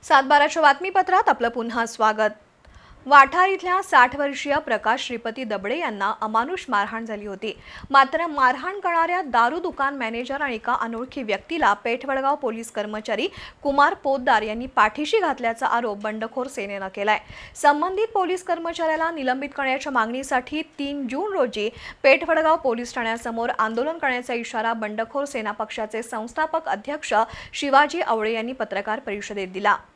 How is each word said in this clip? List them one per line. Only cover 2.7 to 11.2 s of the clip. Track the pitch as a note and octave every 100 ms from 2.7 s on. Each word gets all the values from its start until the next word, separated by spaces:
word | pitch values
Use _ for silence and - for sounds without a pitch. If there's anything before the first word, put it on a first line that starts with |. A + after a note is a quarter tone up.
| - - - B3+
वाठार | C#4+ C4+ E4 F#4
इथल्या | F#4+ F4+ F4+
साठ | - D4 B3 C#4
वर्षीय | C#4+ C4 C#4+ C#4+ D4+
प्रकाश | A3 G#3+ B3 -
श्रीपती | A#3 A3+ A3+
दबडे | B3 G3+ G3 D4
यांना | D#4+ G#3 G3 -
अमानुष | G#3+ A3 B3 F4+ -
मारहाण | G#3+ G#3 A3+ A3+
झाली | G#3 G#3
होती. | G3 A3 - - - -
मात्र | C4+ C#4 D#4+ E4+
मारहाण | C#4+ C4 B3+ D#4 G4+
करणाऱ्या | F#4+ E4+ E4 F4
दारू | D#4+ A#3 A#3+ D#4+
दुकान | F4+ - C#4 C#4+
मॅनेजर | A3+ A#3 B3 C#4
आणि | D4 A3+
एका | A3+
अनोळखी | B3 A#3 A#3 B3+ C#4+